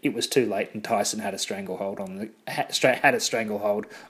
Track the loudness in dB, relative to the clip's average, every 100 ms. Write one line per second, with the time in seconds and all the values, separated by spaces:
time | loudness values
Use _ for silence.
0 | -2 0 2 2 2 0 -4 -6 0 0
1 | 2 -2 -4 -4 -4 -6 -6 -4 -4 -4
2 | -8 -8 -10 -10 -8 -4 -2 2 4 6
3 | 4 4 0 -2 -2 0 0 0 -2 -14